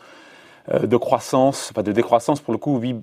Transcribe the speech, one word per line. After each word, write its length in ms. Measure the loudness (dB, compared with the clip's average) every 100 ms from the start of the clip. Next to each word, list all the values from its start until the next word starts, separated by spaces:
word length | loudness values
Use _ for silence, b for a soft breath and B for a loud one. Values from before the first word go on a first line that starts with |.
| B B B B B B -4
euh, 140 | -2 2
de 100 | 2
croissance, 760 | 2 -2 0 2 2 0 -6
enfin 100 | -4
de 80 | -2
décroissance 500 | 0 2 2 2 -4
pour 120 | -2
le 60 | -4
coup, 200 | -2 -2
huit, 200 | -2 -6